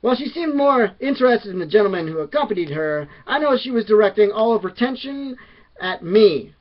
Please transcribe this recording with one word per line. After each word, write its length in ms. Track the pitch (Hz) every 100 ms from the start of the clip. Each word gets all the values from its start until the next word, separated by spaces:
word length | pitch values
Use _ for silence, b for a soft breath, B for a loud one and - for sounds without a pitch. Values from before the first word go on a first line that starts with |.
While 140 | 226
she 140 | 254 277
seemed 260 | 330 330
more 360 | 285 277 262 208 -
interested 500 | 262 277 254 240 208
in 80 | 185
the 60 |
gentleman 420 | 160 196 202 185 160
who 120 | 160
accompanied 500 | 147 285 294 196 165
her, 400 | 147 156 151 147 B -
I 100 | 285
know 180 | 302 254
she 140 | 254
was 140 | 240
directing 460 | 214 214 208 196 202
all 220 | 208 220
of 100 | 226
her 60 | -
attention 680 | - 247 254 269 277 277 254 B B B -
at 220 | 185 180
me. 520 | 170 202 214 147 117 _